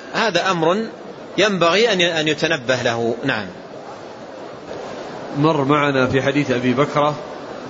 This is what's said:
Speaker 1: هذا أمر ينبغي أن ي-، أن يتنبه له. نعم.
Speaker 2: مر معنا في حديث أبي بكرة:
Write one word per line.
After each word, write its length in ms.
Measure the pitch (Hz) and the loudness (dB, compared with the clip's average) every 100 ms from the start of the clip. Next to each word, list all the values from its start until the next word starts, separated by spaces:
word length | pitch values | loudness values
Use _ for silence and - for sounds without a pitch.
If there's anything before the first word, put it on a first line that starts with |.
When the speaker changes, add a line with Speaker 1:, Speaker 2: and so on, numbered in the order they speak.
| - | -6
Speaker 1:
هذا 380 | 175 220 170 190 | 0 0 2 0
أمر 340 | 175 160 196 226 - - - - - | 2 2 2 -2 -10 -16 -16 -8 2
ينبغي 560 | 208 190 170 190 233 | 2 4 4 6 4
أن 80 | 185 | 4
ي-، 180 | 175 165 | 2 2
أن 80 | 156 | 0
يتنبه 540 | 151 160 156 120 127 | 2 2 0 0 2
له. 340 | 120 117 117 117 139 | 2 2 0 0 0
نعم. 200 | 113 95 85 - - - - - - - - - - - - - - - - - 143 | -2 -4 -12 -16 -16 -14 -16 -16 -16 -16 -14 -14 -14 -12 -12 -10 -10 -12 -12 -8 0
Speaker 2:
مر 260 | 156 156 | 2 2
معنا 440 | 135 147 143 135 127 | 2 4 4 2 2
في 140 | 135 | 2
حديث 300 | 135 143 135 | 2 0 2
أبي 220 | 123 127 | 2 2
بكرة: 420 | 123 147 151 147 147 - - - - - | 2 2 2 0 0 -10 -14 -12 -12 -12